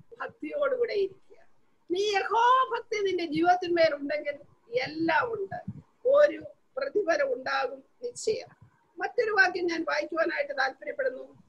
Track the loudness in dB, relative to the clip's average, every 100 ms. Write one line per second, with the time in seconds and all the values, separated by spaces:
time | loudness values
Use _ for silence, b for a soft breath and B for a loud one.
0 | -20 -14 -12 -10 -8 -2 0 0 0 0
1 | -2 -4 -20 -20 -20 _ _ _ -6 -2
2 | 0 0 2 4 6 4 2 -2 -6 -2
3 | -2 -2 -2 2 4 4 2 4 4 2
4 | -4 -4 -4 -10 -14 _ -6 -4 -4 -2
5 | 0 2 0 -4 -6 -8 -10 -14 -18 _
6 | 4 6 6 4 -12 -20 _ -8 -2 0
7 | 2 2 2 -2 -2 -2 -2 -6 -18 -12
8 | -12 -6 -2 -2 -6 -20 -20 _ _ -8
9 | -6 -2 0 4 4 4 -2 -2 -2 -4
10 | -2 -2 -2 -2 -4 -2 -4 -4 -12 -4
11 | -4 -4 -14 -20